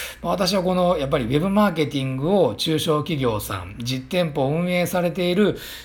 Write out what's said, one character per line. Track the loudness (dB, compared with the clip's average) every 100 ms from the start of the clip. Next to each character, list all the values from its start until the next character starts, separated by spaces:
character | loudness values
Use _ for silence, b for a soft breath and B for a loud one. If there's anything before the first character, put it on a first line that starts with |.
| B B
ま | -4
あ、 |
私 | 0 2
は | 2
こ | 2
の | 2 2 2
や | 0
っ |
ぱ | 0
り |
ウ | 2
ェ | 0
ブ | 2
マ | 4 2
ー |
ケ | 2 0
テ | 0
ィ | -2
ン | -2
グ | 2 4
を | 2
中 | 2 0 0
小 | 2 0
企 | 0 -2
業 | 0 -2
さ | -4 -8
ん、 | -8 -8
実 | -6 -6 -2
店 | -2 0
舗 | 0
を | 0
運 | 0 0
営 | 0
さ | 0 0
れ | 0
て | 0 0
い | 2
る | 2 0 B B